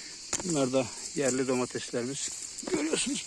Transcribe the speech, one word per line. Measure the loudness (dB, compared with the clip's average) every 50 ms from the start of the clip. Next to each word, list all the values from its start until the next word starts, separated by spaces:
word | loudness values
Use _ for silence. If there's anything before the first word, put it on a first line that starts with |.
| -12 -12 -12 -12 -8 -4 -4 -2 0
Bunlar | 2 2 4 4 4 4
da | 2 2 2 -4 -8 -8 -6 -2
yerli | 2 2 2 4 2 2 2
domateslerimiz. | 4 2 2 0 -2 -6 -6 -2 -2 -2 -2 -2 -2 -4 -4 -4 -6 -6 -10 -10 -8 -6 -2 0
Görüyorsunuz | 2 2 2 2 2 2 2 0 0 -2 -2